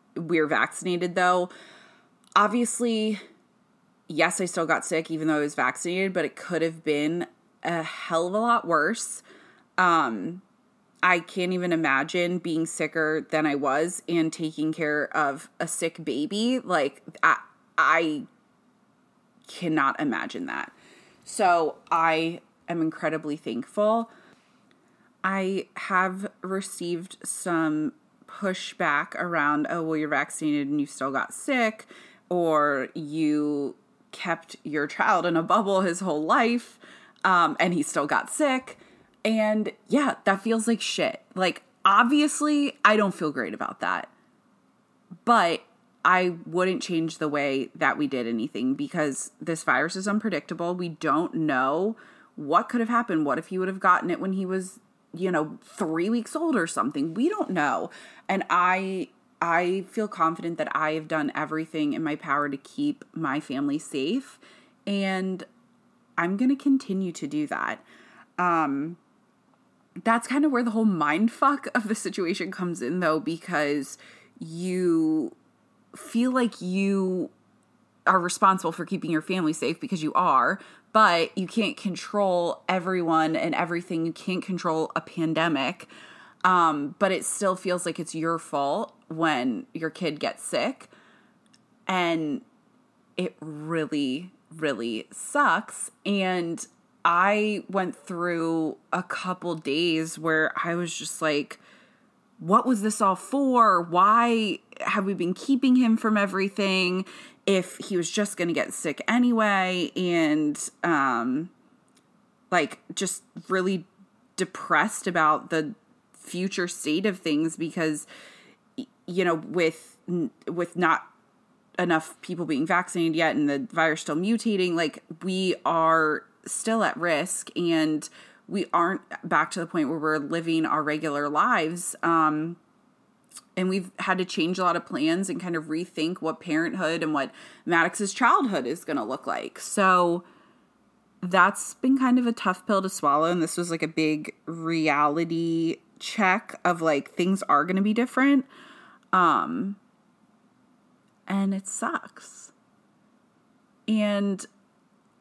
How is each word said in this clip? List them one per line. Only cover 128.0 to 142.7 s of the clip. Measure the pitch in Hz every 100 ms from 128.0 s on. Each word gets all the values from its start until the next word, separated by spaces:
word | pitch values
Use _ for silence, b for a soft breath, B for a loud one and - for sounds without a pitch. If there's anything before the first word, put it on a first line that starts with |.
| - B B B B
we | 190 -
aren't | 170 170 190 - - -
back | 160 160
to | 185
the | 165
point | 175 143
where | 160
we're | 156 156
living | 143 165 165 160 160
our | 151
regular | 147 151 156 143 147
lives. | 147 214 220 160 175 - -
Um, | 170 165 156 151 165 175 _ _ _ _ _ _ _ - - -
and | 185
we've | 190 180 -
had | - 185
to | 185
change | - 165 185
a |
lot | 180 170
of |
plans | - - 156 175 185
and | -
kind | 180 170
of |
rethink | 156 156 180 - 160 180
what | 160 151
parenthood | 180 156 170 190 160 165
and | 160
what | 147 127 - B B
Maddox's | B 170 170 - 202
childhood | - 247 381 262 170 123
is | 151
gonna | - 139
look | 107 127 -
like. | 67 58 -
So | - - 190 180 175 170 - b b b b b _ _ _ _
that's | 180 185 185 202 -
been | - 262 262
kind | 262 247
of | 240
a |
tough | 233 196 185
pill | -